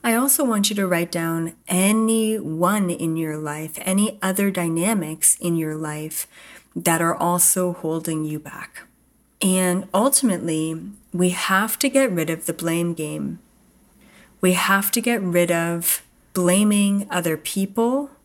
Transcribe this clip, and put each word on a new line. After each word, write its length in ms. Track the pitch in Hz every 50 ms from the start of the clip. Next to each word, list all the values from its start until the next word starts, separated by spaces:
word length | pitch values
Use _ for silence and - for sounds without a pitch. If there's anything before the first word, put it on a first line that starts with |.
I 120 | - 240 226
also 300 | 233 254 277 262 - 294
want 260 | 247 220 208 202 -
you 60 | 214
to 100 | 202 196
write 260 | 185 175 170 170 170
down 400 | - 170 165 165 165 165 165 165 - _ _ -
any 720 | 185 185 190 196 214 220 220 220 226 226 220 214 220 214
one 500 | - 156 160 160 175 180 208 214 196 175
in 300 | 170 - 165 165 160 165
your 180 | 160 156 151
life, 360 | 156 151 147 147 151 156 156 - -
any 360 | - 185 190 202 208 208 208 -
other 280 | - 190 185 202 202 196
dynamics 880 | 185 185 170 165 165 165 170 214 226 202 160 151 160 156 - - - -
in 160 | - 175 170
your 180 | 165 160 156 156
life 520 | 156 156 151 151 151 156 156 - - - _ _ - - - - - _ _ _
that 280 | 170 170 175 165 165
are 120 | 170 165 165
also 600 | - 170 175 175 175 - - - 190 185 180 175
holding 500 | - - 160 160 165 160 165 160 156 156
you 140 | 151 151 151
back. 460 | 151 147 - - - - _ - - _ _ _ _ _ _ _ _ _ _ _
And 440 | - 190 185 185 185 180 175 185 202 -
ultimately, 880 | - 190 226 269 262 - 277 226 185 170 - 165 160 156 156 160 160 160 170 202 202 - - _
we 180 | - 175 180 180
have 480 | 180 - - - 190 190 208 226 - -
to 100 | - 269
get 200 | - 277 269 240
rid 200 | 185 170 160 160
of 160 | 165 165 -
the 80 | - 160
blame 400 | - 165 165 165 170 170 170 170
game. 460 | 165 156 151 151 151 143 139 165 - _ _ _ _ _ _ _ _ _ _ _ _ - - - - - _ _ _
We 140 | - 185 180
have 360 | 175 165 - 196 196 196 -
to 100 | - 240
get 200 | 233 240 233 208
rid 280 | 196 180 170 175 175 165
of 520 | 170 170 165 170 170 170 170 - - - - _ _ _ _ _
blaming 760 | _ 190 180 175 180 196 214 208 208 202 202 196 202 202 196 -
other 260 | - 180 170 175 160
people. 760 | 156 - - - 196 196 196 196 233 233 240 254 277 285 277 - _